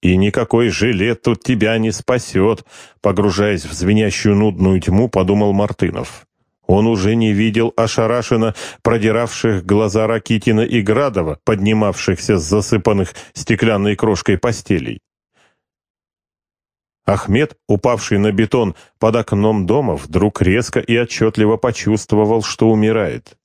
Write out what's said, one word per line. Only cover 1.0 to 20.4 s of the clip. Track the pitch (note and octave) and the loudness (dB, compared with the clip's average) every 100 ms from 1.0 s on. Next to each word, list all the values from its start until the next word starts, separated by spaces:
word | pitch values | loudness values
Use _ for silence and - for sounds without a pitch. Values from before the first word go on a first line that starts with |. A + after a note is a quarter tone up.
| G#2 A#2 | -2 -2
тут | - A2+ | -2 -2
тебя | - B2 G#2+ A2+ | -2 0 0 0
не | A2 | -2
спасёт», | G#2+ - B2 - - G2 A2 - - - _ | -4 -2 -4 -2 0 0 0 -6 -20 -20 _
погружаясь | G#2 F#2+ G#2 F2+ G#2 G2 D2 | -4 0 0 2 0 0 -6
в | |
звенящую | D2+ F2+ G#2+ G#2+ - G#2+ G2+ | -6 0 2 2 0 0 2
нудную | G#2+ F2+ F#2+ F#2+ | 2 2 2 2
тьму, | F2 F#2 A#2+ | 2 0 0
подумал | G2 F#2 G2+ G#2 | 0 0 2 2
Мартынов. | G2 G#2 - F2+ - - - _ _ _ _ _ | 0 -2 -2 -4 -4 -10 -14 _ _ _ _ _
Он | F#2+ A2 | 2 2
уже | A2+ F#2+ A2+ | 2 0 2
не | A2+ | 2
видел | G2+ A2+ G#2+ A#2 - | 2 0 0 -2 0
ошарашенно | A2+ - A2+ A#2+ A2+ A#2 A2+ - - - | -2 0 0 0 0 0 0 -2 -14 -6
продиравших | - A2+ A2 A2 A#2 - A2+ G2+ F2+ | -2 0 0 0 -2 -2 -2 -2 0
глаза | G2+ A2 A2 A2 | 0 2 0 0
Ракитина | A2+ - A2 A2 G#2+ | -2 -2 -2 2 0
и | A#2 A#2+ | 2 0
Градова, | G2+ A2 C#3+ G2 D#2+ D2+ | 0 0 0 -2 -4 -4
поднимавшихся | - G#2+ G2+ A2 G#2 F2+ - F#2 - G2+ | -2 0 2 2 0 -2 -2 -4 0 -2
с | |
засыпанных | D#2 G#2 G2+ A2+ - G#2 F#2 - - | 2 -2 0 0 2 0 -2 -6 -20
стеклянной | - - A#2 A2+ G#2 G2+ G2 | -16 -4 0 2 2 0 0
крошкой | A2+ F#2+ - F#2+ | 0 0 0 0
постелей. | A#2+ A2+ - F#2 B1 A1+ _ _ _ _ _ _ _ _ _ _ _ _ _ _ _ _ _ _ _ _ - | 0 -4 -2 -4 -2 -10 _ _ _ _ _ _ _ _ _ _ _ _ _ _ _ _ _ _ _ _ -4
Ахмед, | G2 - G#2 D3+ - _ | -2 0 0 0 -6 _
упавший | G2+ B2+ A#2 - G#2 | 0 0 -2 -2 0
на | G#2 | 0
бетон | G2 A2 B2+ A2 - - _ | 0 0 0 -2 -4 -18 _
под | A2 A2+ | 0 0
окном | G#2+ G2+ G#2+ G#2+ F2+ | 0 0 2 0 0
дома, | A#2+ C3 D2 | 0 0 -4
вдруг | C#2+ - G#2 - | -2 0 0 2